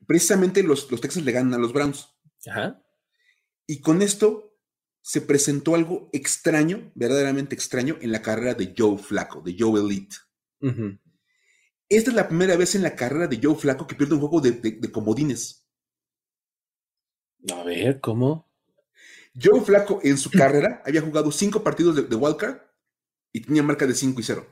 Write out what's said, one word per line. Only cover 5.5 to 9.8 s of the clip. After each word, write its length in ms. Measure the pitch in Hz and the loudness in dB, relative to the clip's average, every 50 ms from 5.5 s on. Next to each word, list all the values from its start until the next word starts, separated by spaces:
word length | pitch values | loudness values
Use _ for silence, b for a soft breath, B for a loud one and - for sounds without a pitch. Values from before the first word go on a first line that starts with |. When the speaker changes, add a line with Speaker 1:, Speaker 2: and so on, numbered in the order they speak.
| 143 143 139 160 165 | -2 -2 0 0 2
Speaker 1:
algo 340 | 165 165 160 180 196 - - - | 2 0 0 -4 -8 -8 -8 -8
extraño, 800 | 139 - - - - - 170 156 151 151 160 185 226 - - _ | -6 -4 -6 -6 -2 0 0 2 2 2 0 -2 -6 -10 -16 _
verdaderamente 600 | - 117 120 135 139 143 139 135 135 135 135 131 | -4 -2 0 0 0 0 0 -2 -4 -4 -6 -8
extraño, 420 | 110 - - - 127 123 143 160 - | -10 -8 -6 -4 -2 -2 -2 -4 -4
en 140 | 120 117 110 | -4 -4 -4
la 80 | 110 | -4
carrera 320 | - 110 110 113 120 127 120 | -2 -4 -4 -2 -2 -4 -2
de 200 | 120 123 92 92 | -2 -4 -6 -2
Joe 220 | - 113 107 104 | 2 2 2 2
Flacco, 440 | 98 - - 107 95 87 - - 73 | 0 -6 -6 -6 -6 -6 -6 -12 -12
de 140 | 78 90 87 90 | -10 -10 -4 0
Joe 220 | 113 113 110 104 | 0 2 2 2